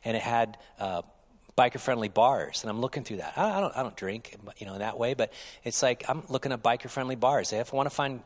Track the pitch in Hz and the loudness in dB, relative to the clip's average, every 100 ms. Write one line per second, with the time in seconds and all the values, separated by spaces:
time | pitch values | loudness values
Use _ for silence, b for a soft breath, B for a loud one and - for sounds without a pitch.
0 | 117 110 117 117 113 107 B - 95 87 | -2 -2 2 2 2 -2 B -8 -4 -4
1 | - _ _ - - - 123 123 - 120 | -6 _ _ -20 -4 4 4 4 0 0
2 | 107 98 120 127 73 - 113 107 127 151 | 2 6 6 6 0 -4 -4 -2 -2 -4
3 | 120 101 78 - 208 196 185 123 127 - | -6 -8 -6 -2 0 0 -2 -2 -6 -4
4 | 95 110 - - 101 - 101 98 107 113 | -6 -6 -10 -16 -18 -14 -12 -6 -4 -2
5 | 117 131 110 B B B 123 - 131 123 | -2 0 -2 B B B -6 0 2 2
6 | - 151 - 131 139 123 120 123 127 139 | -2 -4 -2 -4 -2 0 2 2 -2 -4
7 | 127 127 127 143 90 107 120 135 143 - | -4 2 4 4 2 -2 -2 0 0 0
8 | 139 123 | -2 -4